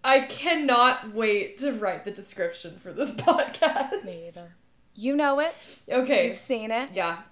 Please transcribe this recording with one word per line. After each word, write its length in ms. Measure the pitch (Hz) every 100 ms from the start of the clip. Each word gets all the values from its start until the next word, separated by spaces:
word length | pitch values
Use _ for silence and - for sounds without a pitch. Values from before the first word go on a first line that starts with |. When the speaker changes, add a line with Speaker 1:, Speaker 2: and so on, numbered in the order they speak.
Speaker 1:
I 160 | 269 269
cannot 920 | 262 - 320 320 285 240 254 247 214
wait 440 | 214 214 202 - -
to 140 | 277
write 320 | 226 202 180
the 60 | 202
description 680 | - - - 170 - 170 -
for 140 | 185
this 180 | 180 285
<laughs> 20 |
podcast. 920 | - - 320 277 - 311 - 262 392
Speaker 2:
Me 240 | 202 170 170
either. 260 | 170 170 - _ _ _
You 220 | - 233 285
know 240 | 285 277
it. 140 | 320 - - - -
Speaker 1:
Okay. 400 | 254 254 233 170
Speaker 2:
You've 80 | 170
seen 320 | - 240 220
it. 200 | 226 277
Speaker 1:
Yeah. 300 | 185 170 180 -